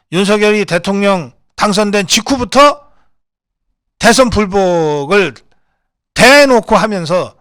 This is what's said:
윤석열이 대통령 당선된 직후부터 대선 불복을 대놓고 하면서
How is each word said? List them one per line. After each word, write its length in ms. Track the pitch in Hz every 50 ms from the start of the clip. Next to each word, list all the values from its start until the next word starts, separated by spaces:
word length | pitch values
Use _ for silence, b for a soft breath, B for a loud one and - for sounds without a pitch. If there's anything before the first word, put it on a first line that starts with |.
| _ -
윤석열이 540 | 156 180 202 196 214 208 208 208 214 208 190
대통령 680 | - 170 175 - 196 196 196 202 202 196 180 143 120 - _ _ _ _
당선된 520 | - 202 214 185 208 214 208 202 208 190
직후부터 840 | - - 220 - - 277 247 240 - - 247 285 294 - - - _ _ _ _ _ _ _ _ _ _ _ _ _ _ _ _ _ _ _ _ _ _ -
대선 300 | - 226 226 262 262 226
불복을 1040 | - 208 214 185 190 202 190 180 175 170 160 151 147 143 139 147 196 202 185 147 113 - _ _ _ _ _ _ _ _ _ _ _ _ _ _ -
대놓고 600 | - 214 247 277 285 285 269 254 226 - - 220
하면서 600 | 180 196 220 208 180 165 151 180 180 139 104 - _